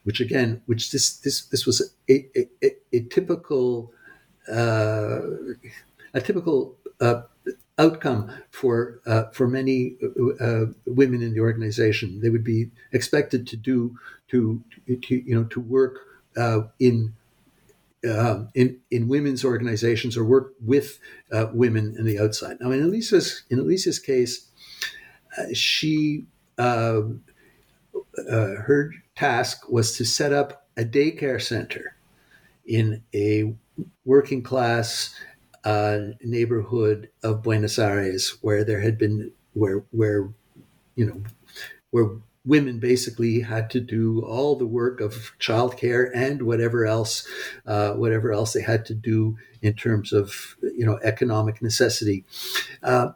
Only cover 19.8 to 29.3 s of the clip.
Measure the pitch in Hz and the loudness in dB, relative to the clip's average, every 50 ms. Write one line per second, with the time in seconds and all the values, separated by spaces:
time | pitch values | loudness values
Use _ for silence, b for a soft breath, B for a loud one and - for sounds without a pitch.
19.8 | 113 117 117 110 - 123 113 117 113 110 127 135 131 - - - 113 110 135 143 | 0 0 0 0 -2 -4 -2 -2 2 4 4 4 4 0 -14 -10 -2 2 2 2
20.8 | 139 - - - B B B B B B 110 107 113 107 110 117 123 117 110 110 | 2 0 -12 -18 B B B B B B -2 -2 -2 0 2 2 2 4 2 2
21.8 | 107 107 110 - 113 110 104 101 107 107 110 - - - - - 120 127 131 139 | 0 -2 -4 -2 -2 -2 0 2 0 0 0 -2 -8 -8 -10 -6 -4 -2 0 2
22.8 | 151 175 202 226 226 - 214 170 139 - - - - - 123 127 - 151 180 185 | 2 0 0 -2 -2 4 4 4 4 2 -6 -10 -6 -2 -2 0 2 2 0 0
23.8 | - 175 - - - - 135 127 123 120 - - - _ B B B B B B | 0 -2 -2 -4 -2 0 2 2 2 0 -2 -10 -14 _ B B B B B B
24.8 | B B B B B B B B B - - - - - 123 - - - - - | B B B B B B B B B -16 -10 -10 -8 -6 -4 -2 0 0 0 0
25.8 | 156 156 156 151 151 151 151 156 - - _ _ _ _ - - 120 123 120 113 | 0 0 0 2 0 0 -2 -4 -8 -12 _ _ _ _ -6 -2 0 0 2 2
26.8 | 113 117 113 110 107 110 113 - - _ b b b b b b b b b b | 2 2 2 0 0 -2 -6 -10 -14 _ b b b b b b b b b b
27.8 | _ _ - - - _ - - - - 120 113 110 98 98 101 107 135 143 147 | _ _ -12 -12 -12 _ -14 -12 -6 -2 0 0 0 0 -2 -6 2 2 2 2
28.8 | 147 156 - - _ _ - - 151 139 | 2 -2 -6 -16 _ _ -8 -2 -2 0